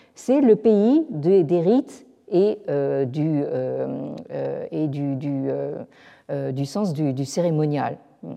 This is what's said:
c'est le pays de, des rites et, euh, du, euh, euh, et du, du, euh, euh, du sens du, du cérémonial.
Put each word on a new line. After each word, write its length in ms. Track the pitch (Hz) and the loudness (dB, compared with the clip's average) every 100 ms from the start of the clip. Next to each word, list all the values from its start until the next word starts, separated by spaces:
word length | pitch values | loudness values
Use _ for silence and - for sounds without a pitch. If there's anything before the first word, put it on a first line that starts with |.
| _ - | _ -12
c'est 240 | - 285 | 0 4
le 160 | 247 214 | 6 6
pays 500 | 226 202 220 302 311 | 6 4 6 4 2
de, 320 | 156 160 196 | -2 4 4
des 180 | 151 175 | 4 2
rites 440 | 175 254 - - - _ - | 4 2 0 -16 -20 _ -2
et, 300 | 180 208 214 - | 2 2 0 -2
euh, 360 | 143 139 139 | -2 0 0
du, 380 | 131 147 160 147 | -2 0 0 0
euh, 420 | 143 135 127 131 131 135 143 147 - | -2 -2 -4 -4 -4 -6 -8 -12 -10
euh, 340 | 143 139 139 - | -8 -6 -6 -6
et 160 | 160 156 | -4 -4
du, 260 | 143 143 | -2 -4
du, 300 | 135 147 135 135 | -4 -4 -4 -4
euh, 360 | 139 139 151 - _ - - - | -4 -6 -8 -12 _ -20 -20 -10
euh, 220 | 143 135 | -6 -4
du 120 | 135 | -4
sens 280 | 139 202 202 | -4 -2 -2
du, 200 | 147 147 | -2 -2
du 120 | 131 | -2
cérémonial. 760 | 135 180 170 156 151 143 123 139 _ _ - | -4 -2 0 0 0 0 -4 -8 _ _ -16